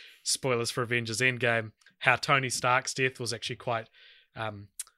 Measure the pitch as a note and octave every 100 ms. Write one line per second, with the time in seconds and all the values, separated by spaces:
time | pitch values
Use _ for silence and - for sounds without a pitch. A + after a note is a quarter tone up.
0 | - - - - C3+ A#2+ A#2 - A#2 A#2+
1 | A2 A2 B2+ A#2+ A#2+ A#2 A2 - _ -
2 | C3 A#2+ - C3+ C3 - B2+ B2+ - -
3 | C3 - A2+ A#2 - A#2+ - A#2 A2+ -
4 | - - _ A2+ A2 G2+ G2+ - -